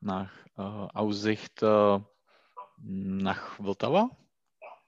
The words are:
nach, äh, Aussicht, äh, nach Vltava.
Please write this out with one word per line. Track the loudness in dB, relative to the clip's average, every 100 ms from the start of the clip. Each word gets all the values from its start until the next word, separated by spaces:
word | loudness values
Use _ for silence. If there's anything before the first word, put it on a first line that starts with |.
nach, | -6 -4 -6 -12 -18 -12
äh, |
Aussicht, | -10 -8 -8 -2 -2 0 0 -2 -4 0
äh, | 4 6 6 4 0 _ _ _ _ -20 -20 _
nach | -10 -6 -4 -2 -2 -4 -8 -8
Vltava. | -6 -2 2 2 2 -2 _ _ _ _ -20 -20